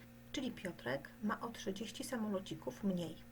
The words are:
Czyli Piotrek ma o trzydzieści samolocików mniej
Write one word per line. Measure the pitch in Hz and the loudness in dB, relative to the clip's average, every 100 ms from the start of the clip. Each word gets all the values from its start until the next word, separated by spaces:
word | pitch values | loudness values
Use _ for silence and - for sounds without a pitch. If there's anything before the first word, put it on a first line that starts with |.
| - - - | -14 -14 -4
Czyli | 294 254 | 0 0
Piotrek | - 180 - 120 139 - - | 0 -2 0 2 2 0 0
ma | 214 226 | 2 2
o | 233 | 0
trzydzieści | - 202 196 214 - | -2 -2 0 -2 -4
samolocików | 254 240 214 190 190 - 254 - | 0 2 4 2 0 -4 -4 0
mniej | 196 180 165 - - | 2 4 2 -4 -12